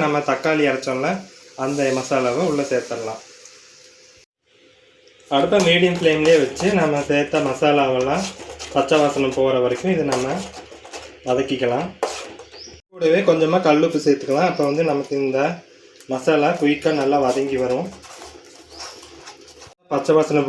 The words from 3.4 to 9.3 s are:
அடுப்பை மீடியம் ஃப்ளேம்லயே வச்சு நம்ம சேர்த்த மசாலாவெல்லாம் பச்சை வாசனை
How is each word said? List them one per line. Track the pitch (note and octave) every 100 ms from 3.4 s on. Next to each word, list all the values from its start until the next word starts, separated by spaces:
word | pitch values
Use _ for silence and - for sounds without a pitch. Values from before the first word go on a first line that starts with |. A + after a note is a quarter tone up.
| - - - - - _ - _ _ _ _ _ _ _ _ _ _ _ -
அடுப்பை | G3+ - G#3 E3+
மீடியம் | E3+ F3+ E3+
ஃப்ளேம்லயே | E3 D#3 D#3 D#3+
வச்சு | C3 - F#3 G3
நம்ம | D#3 C#3+ C#3+
சேர்த்த | C#3+ D3 D#3 C#3+
மசாலாவெல்லாம் | B2+ D3 C#3+ C3+ B2+ C3+ F3 G3 - - - -
பச்சை | C#3+ - D#3
வாசனை | C#3+ C#3+ C3+